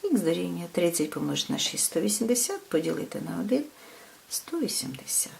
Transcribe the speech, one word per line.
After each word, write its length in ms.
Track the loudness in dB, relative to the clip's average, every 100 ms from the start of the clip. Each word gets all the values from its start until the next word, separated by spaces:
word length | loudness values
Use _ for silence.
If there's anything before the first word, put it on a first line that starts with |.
Х 180 | 4 4
дорівнює 460 | 4 2 0 -4 -2
тридцять 380 | 2 2 2 0
помножити 420 | 0 -2 -2 -2
на 60 | 0
шість — 260 | 0 0
сто 160 | 0 2
вісімдесят, 680 | 2 2 2 2 2 -2 0
поділити 520 | 0 2 -2 -4 -6
на 200 | -4 -4
один — 240 | 2 2 0 -12 -20 -20 -20 -20 -8
сто 300 | -8 -4 -2
вісімдесят. 720 | -2 -2 -6 -8 -4 -2 -2